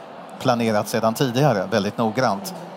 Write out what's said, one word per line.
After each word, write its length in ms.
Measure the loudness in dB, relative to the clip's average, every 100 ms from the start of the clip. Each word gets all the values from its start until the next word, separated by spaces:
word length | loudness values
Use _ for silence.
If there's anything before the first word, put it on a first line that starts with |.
| -16 -18 -16 -4
planerat 480 | 0 2 2 2 0
sedan 260 | 0 2
tidigare, 520 | 2 0 4 4 2 2
väldigt 280 | 0 0 0
noggrant. 560 | 0 2 0 0 -6 -12 -14